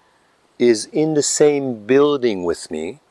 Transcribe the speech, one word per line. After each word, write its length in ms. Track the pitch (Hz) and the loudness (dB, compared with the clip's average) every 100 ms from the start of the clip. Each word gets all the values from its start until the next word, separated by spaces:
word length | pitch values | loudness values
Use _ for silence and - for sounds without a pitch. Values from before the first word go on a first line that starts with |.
| _ _ _ _ _ - | _ _ _ _ _ 0
is 280 | 120 110 - | 2 2 -2
in 280 | 156 156 | -2 0
the 80 | 151 | 0
same 640 | 139 - 151 143 135 113 104 | 0 2 2 2 -4 -6 0
building 580 | 135 147 143 120 95 | 2 2 2 -2 -2
with 260 | 87 80 - | -4 -6 -8
me, 300 | 78 82 143 _ | -10 -10 -12 _